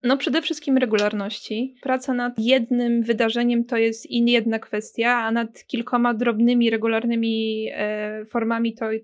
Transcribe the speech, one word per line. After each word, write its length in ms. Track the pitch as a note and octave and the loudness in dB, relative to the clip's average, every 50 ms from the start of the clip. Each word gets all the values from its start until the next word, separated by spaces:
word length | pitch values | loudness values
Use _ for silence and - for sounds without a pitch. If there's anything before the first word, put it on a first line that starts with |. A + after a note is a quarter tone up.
| - | 2
No 140 | A#3+ C4+ C#4 | 2 0 2
przede 240 | - D#4 A#3+ D#4+ | 0 0 0 0
wszystkim 360 | D#4+ - E4 - - - C4+ C4 | 0 -2 -6 -4 -2 0 2 2
regularności. 960 | B3+ A3+ G#3+ G#3 G#3 G#3 G#3 G#3 G3 G3+ G#3 - - - A3 G#3+ B3 C4 - _ | 2 2 2 2 2 0 0 -2 -4 -6 -8 -10 -10 -8 -6 -4 -4 -6 -8 _
Praca 320 | - C4 B3+ C4 C4 - B3+ | -4 -2 -2 -2 -2 -2 -2
nad 200 | B3 B3 B3 B3 - | -2 -2 -4 -4 -2
jednym 680 | A3 A#3 B3+ C4+ A#3 - B3 A#3+ A#3+ A#3+ A#3 A#3 A3+ | 2 2 2 2 2 0 0 0 2 2 2 0 2
wydarzeniem 640 | A3+ A#3 A3 A#3+ A3+ A3 A#3+ A#3+ A#3+ A#3+ A#3 A#3 | 0 2 2 2 0 2 0 0 2 2 0 0
to 120 | A#3+ A#3+ A3+ | 0 0 2
jest 280 | A3+ A3+ A3 A3+ - | 2 2 0 -4 -10
in-, 220 | - - A#3 A#3 A#3 | -4 0 2 2 4
jedna 320 | A#3+ A#3 G#3+ A3+ A3 A3 | 4 4 2 2 -2 -2
kwestia, 520 | G#3+ - - G#3 G#3+ - - - A3+ A#3+ | -4 -4 -6 -6 -6 -6 -6 -2 0 0
a 200 | B3 A#3+ A3+ A3 | 0 0 0 0
nad 340 | A3 A#3 A#3 A3+ - - - _ | 0 0 -2 -4 -8 -18 -12 _
kilkoma 460 | - A3+ A#3 - - A#3+ A#3+ A#3+ A#3+ | -6 -6 -4 -2 0 0 2 2 0
drobnymi, 560 | G#3+ B3 A#3+ A3+ G#3+ A#3 A#3+ B3 A#3+ A#3 A3+ | 0 0 0 2 4 4 4 4 4 4 2
regularnymi, 960 | A3 A3 G#3+ A3+ A3+ A3 A3+ A#3 A#3 A#3 A3+ A3+ A3+ A3 A3 A3 A3 G#3+ A3 A3 - | 2 2 0 0 0 0 0 0 0 0 0 0 0 0 -2 -2 -2 -4 -4 -6 -6
e, 520 | - - G#3 G#3+ G#3+ G#3+ G#3+ G#3+ G#3+ G#3+ | -4 -4 -4 -4 -4 -6 -6 -8 -10 -12
formami 480 | A3 - A#3 A3+ A3+ A#3 A3+ A#3 A#3 A3+ | -6 -4 -2 -2 0 0 0 0 -2 -2
to, 120 | - A3+ A3 A3 A3 | -2 -4 -4 -4 -4